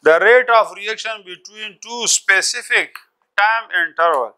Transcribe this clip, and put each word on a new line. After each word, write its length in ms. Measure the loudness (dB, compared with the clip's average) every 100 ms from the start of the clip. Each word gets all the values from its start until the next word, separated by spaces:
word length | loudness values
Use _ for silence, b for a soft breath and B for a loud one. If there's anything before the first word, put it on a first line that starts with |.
the 160 | 4 4
rate 280 | 6 4 4
of 220 | 2 2
reaction 500 | -6 -10 -8 -8 -10 -14
between 520 | -20 -20 -18 -18 -18
two 240 | -14 -8 -2
specific 960 | -2 0 0 0 -8 -4 -4 -4 -10 _ _ _ -2
time 340 | 0 0 -4 -4
interval 500 | -4 0 0 0 -4